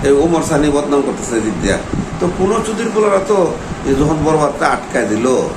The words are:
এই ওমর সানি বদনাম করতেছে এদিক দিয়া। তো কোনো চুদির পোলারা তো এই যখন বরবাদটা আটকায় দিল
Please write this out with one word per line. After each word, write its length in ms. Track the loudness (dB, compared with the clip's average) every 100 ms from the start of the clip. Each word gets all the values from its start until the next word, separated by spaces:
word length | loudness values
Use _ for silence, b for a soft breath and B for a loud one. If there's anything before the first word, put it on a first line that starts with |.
| 4
এই 60 | 4
ওমর 200 | 4 2 2
সানি 180 | 2 2
বদনাম 320 | 2 2 0 0
করতেছে 280 | -4 -4 -2
এদিক 180 | -2 -2
দিয়া। 140 | -2 -2 -2 -6 -4 -2
তো 60 | -2 0
কোনো 180 | 0 0 -2
চুদির 240 | -4 -2
পোলারা 280 | 2 2 2 2
তো 80 | 2 2 -2 -8 -6 -2
এই 80 | 0
যখন 180 | 2 2 2
বরবাদটা 400 | 2 0 0 -2 -2
আটকায় 320 | -4 -4 -2
দিল 120 | 0 2 0 0